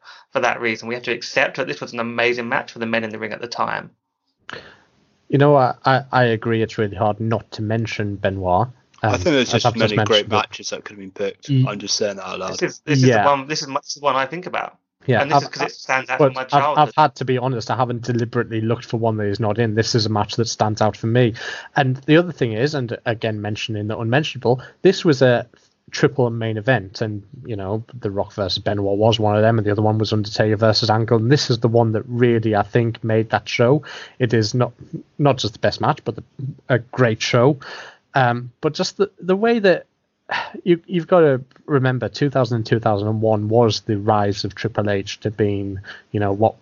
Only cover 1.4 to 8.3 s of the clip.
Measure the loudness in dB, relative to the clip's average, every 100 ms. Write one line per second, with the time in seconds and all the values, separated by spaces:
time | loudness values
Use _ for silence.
1.4 | 0 -2 -6 -8 -8 -6 -6 -2 -2 -2
2.4 | -4 -4 -6 -8 -4 -4 -4 -8 -10 -10
3.4 | -10 -6 -4 -6 -10 _ _ _ _ _
4.4 | -20 -18 -20 -20 _ _ _ _ -2 4
5.4 | 6 6 4 0 0 0 2 2 2 0
6.4 | 0 0 -2 -2 -4 -2 -2 -2 -2 -4
7.4 | -6 -8 -4 -4 -4 -6 -6 -4 -4